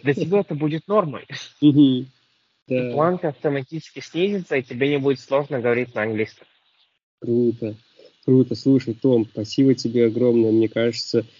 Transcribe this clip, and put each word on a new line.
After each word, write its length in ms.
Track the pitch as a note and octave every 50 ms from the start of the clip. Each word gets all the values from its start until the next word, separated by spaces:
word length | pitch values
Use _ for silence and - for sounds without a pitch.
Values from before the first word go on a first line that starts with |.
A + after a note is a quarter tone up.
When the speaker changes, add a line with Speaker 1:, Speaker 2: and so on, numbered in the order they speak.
Speaker 1:
Для 100 | - C#3+ C#3
тебя 260 | G#3 D#3 E3 G3 G3+
это 140 | F#3+ - E3
будет 320 | C#3 D3+ D3+ D#3 D#3 - -
нормой. 360 | G#3 G#3+ F3+ D3 A#2 G2 - - C3+ - - - _ _
Speaker 2:
Мгм. 440 | C#3+ D3+ C3 D3 C#3+ C3+ B2+ B2+ C3 C3 _ _ _ _ _ _ _ _ _ _ _ - B2+
Speaker 1:
И 0 |
Speaker 2:
Да. 80 | B2+
Speaker 1:
планка 460 | B2 B2 B2 C#3+ D#3 F3 F#3 F3 F3 D3+
автоматически 720 | C3 - - D3+ C#3 C#3 C3 - D#3+ D#3 - - _ C#3
снизится, 560 | - - - E3 F#3 G3+ G3+ F#3+ E3+ - D3+
и 60 | C3+
тебе 260 | B2 - C#3 A#2+ C#3 C#3+
не 100 | D3 C#3
будет 220 | C3+ C#3 C3+ -
сложно 400 | - - C#3 C#3+ D3 - D3 B2
говорить 340 | A2+ A#2+ A#2 A#2+ B2 B2 -
на 80 | A2+
английском. 440 | G#2+ A2+ A2 A2 A2 - - _ - _ _ _ _ _ _ _ _ _ _ _ _ _ _ _
Speaker 2:
Круто. 540 | - A#2+ A#2 A#2+ A#2+ A#2 A2+ - A#2 G#2+ G#2+ - _ _ _ _ - - _ _ _
Круто. 300 | C3 C3 C3 B2 B2 A2+
Слушай, 400 | - - C3+ C3+ B2+ - A#2 A2
Том, 320 | - - C3+ B2 A#2 A2 -
спасибо 420 | - A2 G#2+ - - C#3+ C3+ C3+ B2
тебе 320 | A#2+ - A#2 A#2 A#2+ A#2
огромное. 460 | A2+ A2 A#2 B2 B2 A#2 A#2 A2+ A2
Мне 160 | A2 A2 A2 G#2+
кажется, 560 | - A2+ A#2 A#2+ A2+ - - - - A#2 A2 - _